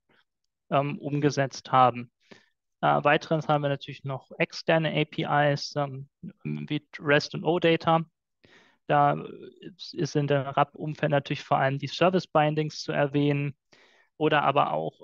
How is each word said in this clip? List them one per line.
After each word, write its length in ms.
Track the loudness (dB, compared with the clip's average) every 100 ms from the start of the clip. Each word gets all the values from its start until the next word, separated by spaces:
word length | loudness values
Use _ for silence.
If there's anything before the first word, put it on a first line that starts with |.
| _ _ _ _ _ _ -2
ähm, 280 | -2 0 -4
umgesetzt 760 | -6 0 0 0 -2 -6 0
haben. 400 | 4 4 2 -8 _ _ -20 _ _ _ _
Äh, 200 | 0 2
weiterens 440 | 2 2 0 -2 0
haben 140 | 0
wir 80 | 0
natürlich 340 | -4 -8 -12
noch 260 | -10 -10 -10 -6
externe 520 | -6 -4 0 2 2
A 100 | -2 -2
P 160 | -4 -2 2 2
Is, 240 | 0 -4 -6
ähm, 340 | -6 -8 -16 _ -20 -12
wie 440 | -8 -8 -6 -8 -8 -6
rest 360 | 2 2 2
und 100 | -4
O 140 | -2 2
data. 460 | 2 2 2 2 0 _ _ _ _ _ _ _ 0
Da 320 | 4 4 2 -6 -14 -20 -18 -20 -18 -10
ist 200 | -6 -2
in 140 | 0 0
der 280 | 0 0 0
rap-Umfeld 540 | 0 -2 -10 -4 0
natürlich 320 | 0 -2 -6
vor 140 | -2 0
allem 240 | 0 -2
die 80 | -6
Service-Bindings 960 | 0 2 2 2 2 2 0 -4 -6
zu 100 | -4
erwähnen 640 | -2 0 2 2 0 -4 -8 _ _ _ _ _ -4
oder 260 | 0 2
aber 280 | 4 2 2
auch, 280 | 0 -4 -6